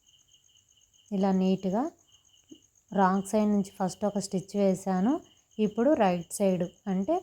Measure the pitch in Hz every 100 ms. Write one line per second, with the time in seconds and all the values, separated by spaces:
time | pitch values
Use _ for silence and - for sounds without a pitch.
0 | _ _ _ _ _ _ _ _ _ _
1 | _ 202 196 190 190 190 190 202 311 -
2 | _ _ _ _ _ - _ _ _ 190
3 | 185 196 190 214 208 202 196 - 190 -
4 | 208 202 185 190 - 202 196 190 196 185
5 | 202 302 - _ _ - 214 214 254 311
6 | 196 175 - - 196 185 175 - - 190
7 | 196 349